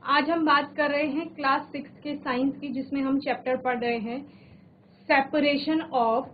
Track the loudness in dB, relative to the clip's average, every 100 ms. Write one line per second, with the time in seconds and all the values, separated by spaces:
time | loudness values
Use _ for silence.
0 | 2 2 2 2 4 4 2 -2 0 2
1 | 0 -2 -6 -4 0 0 -2 -12 -12 -12
2 | -8 -6 -4 0 0 -2 -6 -6 -4 -4
3 | 0 0 0 -4 -2 -2 -2 -2 -2 -2
4 | -4 -8 -10 -20 -20 -20 -20 -20 -20 -20
5 | 2 2 4 2 4 2 2 0 0 2
6 | 2 2 -2